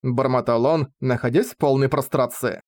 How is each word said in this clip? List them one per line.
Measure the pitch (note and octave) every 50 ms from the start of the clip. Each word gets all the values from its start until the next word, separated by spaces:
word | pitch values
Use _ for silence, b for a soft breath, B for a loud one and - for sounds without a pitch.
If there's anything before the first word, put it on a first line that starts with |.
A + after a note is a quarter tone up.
| -
Бормотал | C3 B2 A#2+ C3 C3 B2+ B2 A#2 - A#2 A#2 A#2+
он, | C#3+ D#3+ D#3+ C#3 - _ _
находясь | - C3 B2 A#2 - B2 A#2+ F3 B3 B3 -
в |
полной | _ - C#3+ C3+ C3+ C#3 C3
прострации. | D3+ C#3+ C3 - - C#3 B2 A#2 - - C3 A#2 F2 - _